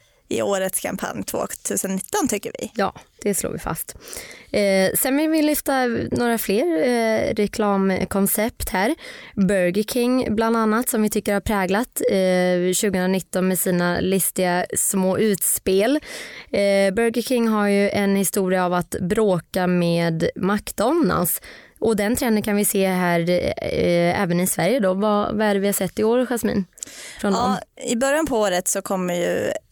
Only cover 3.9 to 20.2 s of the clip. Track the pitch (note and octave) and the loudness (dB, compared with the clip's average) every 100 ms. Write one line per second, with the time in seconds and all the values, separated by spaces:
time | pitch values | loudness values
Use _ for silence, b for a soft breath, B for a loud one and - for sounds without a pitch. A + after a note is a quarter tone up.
3.9 | - B B B B B G#3 G3+ F#3+ F#3+ | -14 B B B B B 0 2 4 2
4.9 | - C4+ C#4 D#4 D#4+ D4+ D4 - C4+ B3 | 2 0 2 2 2 2 0 0 0 0
5.9 | A#3 - A#3+ A#3+ A3+ - G3+ E4+ D#4+ B3 | -2 -4 -2 0 0 0 0 0 0 0
6.9 | A#3+ A3+ A3 - G#3+ G#3 - G#3 G3 F#3+ | 2 2 0 0 0 -2 0 0 2 2
7.9 | F#3 F#3 G3 G3 - A3+ - - F#3 A3 | 0 0 0 0 0 -2 -4 -4 0 0
8.9 | E4 B B B - F#3+ G3 F3 G3 G#3+ | -2 B B B 0 2 4 2 0 -2
9.9 | B3 A#3+ B3+ - G#3+ A3+ A#3 G#3+ A3 B3+ | 0 2 2 0 0 2 2 2 0 0
10.9 | A3 G#3+ G#3 G#3 G3+ - G3+ F#3 G3+ B3 | 0 0 0 0 -2 0 0 0 0 -2
11.9 | - B3+ G3 F#3 F3+ F3+ F3+ F3+ F3+ G#3+ | -2 0 2 2 2 2 2 0 0 0
12.9 | F#3 F3+ F#3+ - F#3+ F#3 F3+ F#3+ F3 F3 | 0 0 0 -2 -2 0 0 0 0 0
13.9 | F3 F#3 F#3+ - - F3+ F3+ - - - | 0 0 0 0 0 0 0 -2 -2 -2
14.9 | F#3+ F#3 F#3 A3 G3 - - F#3+ F#3+ A#3 | 0 0 2 2 0 -2 -2 0 2 2
15.9 | D4 B B B B B G#3+ G3+ G3 G3 | 0 B B B B B 0 2 4 2
16.9 | G3+ A#3 A#3+ A3+ B3 A3+ G#3+ G3+ G3+ G3+ | 2 0 0 0 2 2 2 4 4 2
17.9 | G3+ G3+ G3 F#3 G#3 F#3 F#3 F3+ F3+ - | 2 2 2 2 0 2 2 2 0 -2
18.9 | - F3 G#3+ G#3 F3 - F#3+ F3+ F3+ E3+ | -4 -2 2 2 2 -2 -2 2 2 2
19.9 | E3+ E3+ E3 | 2 0 0